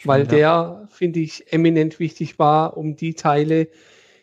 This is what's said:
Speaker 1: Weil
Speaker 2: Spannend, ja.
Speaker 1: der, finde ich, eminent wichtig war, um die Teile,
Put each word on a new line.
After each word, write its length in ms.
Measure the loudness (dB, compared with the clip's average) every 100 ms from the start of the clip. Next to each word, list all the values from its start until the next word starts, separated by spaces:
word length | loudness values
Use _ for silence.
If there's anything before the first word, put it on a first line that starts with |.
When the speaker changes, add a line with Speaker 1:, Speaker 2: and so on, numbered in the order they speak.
Speaker 1:
Weil 220 | 0 0 2
Speaker 2:
Spannend, 60 |
ja. 40 | 4
Speaker 1:
der, 500 | 4 2 -2 -10 -20
finde 300 | _ -4 -4
ich, 320 | -6 -10 -6
eminent 460 | 0 2 2 0 -4
wichtig 380 | -8 -8 -12 0
war, 380 | 2 2 0 -6
um 220 | -10 -8
die 160 | -10
Teile, 560 | -4 0 0 2 0 -2 _ _ _ _ _